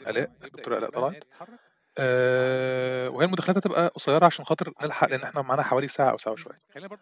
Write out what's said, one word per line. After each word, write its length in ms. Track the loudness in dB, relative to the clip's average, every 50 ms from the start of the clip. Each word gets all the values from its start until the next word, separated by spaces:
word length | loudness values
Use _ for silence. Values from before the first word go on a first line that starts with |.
| -6 -4
آلاء، 240 | -2 -2 -2 -4 -6 _ -20
دكتورة 340 | -20 -18 -12 -8 -6 -4 -4
آلاء 120 | -4 -4
طلعت. 340 | -4 -2 -2 -2 -4 -6 -14 -20 _ -20 -20 -20 -20 -20 _ _ _ _ _ _ _ -2
آآ، 1120 | 0 2 2 4 4 4 4 2 2 2 0 0 -2 -2 -2 -2 -2 -2 -2 -4 -4 -4
وهي 160 | -2 0 0
المداخلات 320 | 0 0 0 0 0 2 2
هتبقى 300 | 0 0 2 2 0 0
قصيرة 380 | 0 -2 0 2 6 6 6
عشان 200 | 6 6 2 -2
خاطر 280 | -2 -2 -2 -2 -4 -6 -6 -8
نلحق، 260 | -6 0 2 2 2
لأن 120 | 2 0
إحنا 200 | -4 -4 -6 -4
معانا 220 | -2 0 0 0 2
حوالي 240 | 2 2 0 0 0
ساعة 240 | 0 0 2 2
أو 60 | 2 0
ساعة 160 | -2 -6 -6
وشوية. 240 | -6 -8 -14 -18 -20 _ _ -18 -18 -16 -16 -16 -18